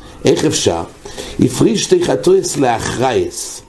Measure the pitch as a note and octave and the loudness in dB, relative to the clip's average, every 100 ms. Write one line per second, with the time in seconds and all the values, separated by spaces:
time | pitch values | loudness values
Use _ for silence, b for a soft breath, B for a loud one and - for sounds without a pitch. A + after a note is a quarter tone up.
0 | B B - - D#3 - - E2+ - - | B B 0 2 0 0 0 -2 -6 -12
1 | B B B B B2 - E3 G#3 - F3+ | B B B B 0 2 2 2 2 2
2 | F3 C3 F3 F#3+ E3+ D3 B2+ A2+ - - | 2 0 4 2 2 0 0 0 -2 -2
3 | C3 G#2+ F2 - - - | 0 0 -2 -6 -12 -14